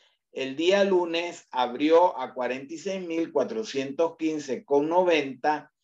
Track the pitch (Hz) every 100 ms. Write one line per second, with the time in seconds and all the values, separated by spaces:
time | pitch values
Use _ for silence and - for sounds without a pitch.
0 | _ _ _ - 135 139 175 202 196 180
1 | 175 165 175 165 - 127 123 123 151 165
2 | 180 127 127 131 123 131 143 160 196 190
3 | 175 165 160 139 110 110 107 135 135 135
4 | 165 - 156 156 139 110 - 143 151 175
5 | 180 156 135 131 151 147 - _